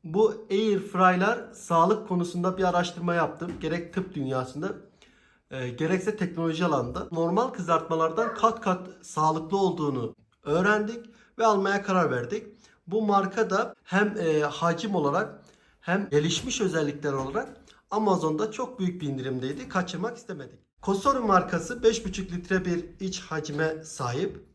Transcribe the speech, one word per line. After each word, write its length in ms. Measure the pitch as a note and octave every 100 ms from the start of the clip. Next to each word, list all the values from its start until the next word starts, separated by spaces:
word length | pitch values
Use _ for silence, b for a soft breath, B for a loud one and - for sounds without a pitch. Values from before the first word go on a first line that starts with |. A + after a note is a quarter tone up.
Bu 420 | E3 F3 A3 - -
air 280 | G3 A3 F#3+
fry'lar 720 | - F3+ F#3 F3+ G3 A#3+ -
sağlık 560 | - - E3 F3 G#3+ -
konusunda 500 | F3+ E3+ F3 F3+ F#3
bir 60 |
araştırma 500 | F#3 F3 F3+ - E3+
yaptım. 380 | E3+ - - - -
Gerek 340 | D#3 F3 F3
tıp 200 | - F#3
dünyasında, 580 | D3+ C3 C3 B2 C#3+ F3+ - - b b b b b _
e, 180 | C3+ B2
gerekse 480 | B2 D#3+ F#3 F#3 G#3
teknoloji 480 | F3 - E3 D#3+
alanında. 440 | F3 C#3+ A2+ - -
Normal 360 | E3 E3 F#3+ B3
kızartmalardan 880 | A3 E3+ E3 D#3+ D#3+ D#3+ D#3+ A3+
kat 260 | - A3+ A3
kat 280 | G3+ F3+ - -
sağlıklı 540 | - - D#3 D#3+ D#3+ G3
olduğunu 580 | F#3 D#3+ D3 C3 A2+ - _ _
öğrendik 680 | D3 D#3+ G3 G#3+ G#3+ A#3 - B B -
ve 80 | A3+
almaya 360 | G#3 G3 G3
karar 280 | G3 F#3 D#3
verdik. 360 | B2+ A#2+ A3 - b b b -
Bu 160 | G#3
marka 480 | G#3 G3 F#3+ A#3 G3+
da 240 | F#3+ A#3+ -
hem, 300 | - F#3 G#3 G3+
e, 220 | E3 D3+
hacim 540 | D3 - E3+ E3+ A3
olarak 480 | F#3 C#3+ D#3+ A3 - b b b b
hem 280 | - F#3+ G3
gelişmiş 500 | D3 D3+ - B3+ -
özellikler 520 | G3 D#3+ D3 C#3+ D3
olarak 500 | C3+ C3 F3 C4+ - b b b
Amazon'da 580 | G3+ G#3+ F3+ D#3 D#3 G#3+
çok 280 | - B3+ -
büyük 240 | F#3 F3
bir 60 | D3+
indirimdeydi. 600 | C3 B2+ B2+ C3 D3 B3+
Kaçırmak 480 | F#3+ F3 F3 G#3+ A#3+
istemedik. 420 | - E3 C3 - _ _
Cosori 360 | - G3 C4+ C4+
markası 640 | A3+ F#3 F3+ E3+ - A#3+
beş 240 | A3 A3+ G3
buçuk 260 | - F#3
litre 320 | F3 - F#3+
bir 200 | F3 E3+ - -
iç 200 | F#3+ F3+
hacme 640 | - D#3+ D3+ D3 D#3+ D#3+
sahip. 640 | D#3+ - B2 C3 F#3+ - -